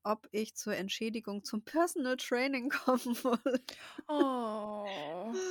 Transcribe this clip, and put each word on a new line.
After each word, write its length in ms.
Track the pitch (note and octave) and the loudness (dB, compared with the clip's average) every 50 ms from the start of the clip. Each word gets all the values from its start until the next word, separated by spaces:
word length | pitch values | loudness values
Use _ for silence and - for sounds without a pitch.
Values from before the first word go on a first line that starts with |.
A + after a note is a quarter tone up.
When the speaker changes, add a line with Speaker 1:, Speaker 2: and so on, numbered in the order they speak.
| - | -2
Speaker 1:
ob 240 | G#3 G#3+ A3 - - - | -2 -2 -2 -2 -4 -2
ich 220 | G#3 A3 - - - | -2 -2 -2 -4 -6
zur 180 | - G#3+ G3+ | -4 -2 -2
Entschädigung 720 | - F#3 G3 - - A3+ A3+ A3 A#3 A3 G#3 G3+ G#3 - | -2 -2 -2 -2 -2 -2 -2 -2 -4 -4 -4 -6 -6 -6
zum 180 | - - G#3+ - | -4 -4 -4 -4
Personal 540 | - - D#4 E4+ F4 - F4 C4 B3+ B3+ B3+ | 0 2 4 4 4 2 0 0 0 0 0
Training 500 | - - B3+ A#3+ B3+ C#4 C4+ B3+ A#3+ C#4+ | 0 0 0 2 2 2 2 0 0 0
<laughs> 160 | - - - | -2 2 4
kommen 380 | - B3+ B3 - B3 A#3+ - - | 4 4 4 4 0 -2 0 2
wolle. 400 | C4 A#3+ A3+ - C#4+ A#3+ C4 - - - - - - - - - - | 2 2 2 4 2 2 2 0 -4 -12 -12 -14 -14 -14 -12 -4 0
Speaker 2:
Oh. 1300 | D4+ D4 - C4+ C4 B3 A#3 A3 G#3+ A3 G#3 G#3+ G#3 G#3 G#3 G3+ - - D3+ D3 E4 F3+ F#3+ A3+ C#4 F#4 F#4 F#4 | 2 4 4 4 4 2 0 -2 -2 -4 -4 -4 -6 -6 -6 -6 -6 -4 -4 -4 -4 -4 -4 -4 -2 -2 -2 -2